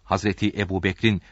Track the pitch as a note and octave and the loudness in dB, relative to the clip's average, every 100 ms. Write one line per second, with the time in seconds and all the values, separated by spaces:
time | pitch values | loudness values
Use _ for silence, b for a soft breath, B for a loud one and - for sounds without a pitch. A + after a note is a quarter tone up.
0 | - F#2+ G#2 F#2 G#2 G2+ F#2+ F#2+ F#2+ F2+ | -4 -2 0 0 -2 -2 -2 -2 -2 0
1 | A#2 G2 b | 0 0 b